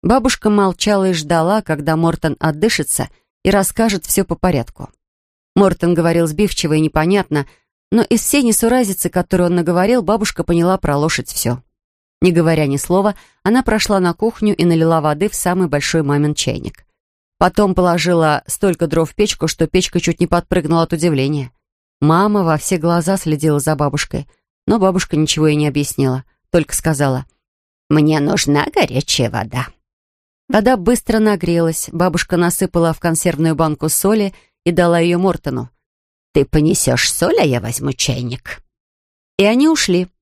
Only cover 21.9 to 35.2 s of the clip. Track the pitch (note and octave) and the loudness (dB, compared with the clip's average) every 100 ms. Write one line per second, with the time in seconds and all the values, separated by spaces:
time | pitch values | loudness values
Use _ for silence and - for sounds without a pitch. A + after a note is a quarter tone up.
21.9 | _ D3+ E3 G#3 G#3 E3+ D3+ - F3 E3 | _ 2 4 2 2 0 0 -2 -2 0
22.9 | E3+ E3 F#3+ D#3+ D3+ D#3 D3 C#3+ C#3+ C#3+ | 0 0 -2 -2 -2 0 0 0 -2 -2
23.9 | D3 - - - _ _ _ - A3 F#3+ | -2 -6 -8 -10 _ _ _ -2 2 2
24.9 | F#3 - D3+ D#3 - D#3 D3+ D3 C#3+ D3 | 0 -2 -2 0 2 2 2 0 -2 -4
25.9 | - C3+ C3 - _ _ E3+ D#3 - D#3+ | -2 -2 -2 -8 _ _ 0 0 -4 -2
26.9 | C#3+ C#3+ C3 C3+ _ _ _ _ _ _ | 0 0 -2 -8 _ _ _ _ _ _
27.9 | D3+ D3+ D#3 C#3+ - - D3 D3+ G#4 - | 2 4 2 0 -2 0 0 0 -2 0
28.9 | B2+ - - A#2 A#2 G2 B2+ B2+ _ _ | -2 -2 -2 -2 -2 -6 -8 -8 _ _
29.9 | _ _ _ _ _ _ A3 G#3+ B3 F3+ | _ _ _ _ _ _ 0 2 2 2
30.9 | A#3+ - A3 G#3+ G3 F3+ E3+ E3 D#3+ - | 0 0 0 2 0 0 0 0 -2 -8
31.9 | E3 F3+ F3 - F3 F3 - F#3 F3 E3 | -2 -2 -2 -2 0 0 -2 -2 0 0
32.9 | D#3+ F3 E3 F3+ D3+ D#3+ D3+ D#3+ D3+ D#3 | 0 -2 -2 -2 0 -2 0 -2 -2 -4
33.9 | - F#3+ A3 G3+ - _ _ - F3 F3 | -2 0 0 -2 -8 _ _ -2 2 2
34.9 | E3+ E3+ F3 | 2 2 2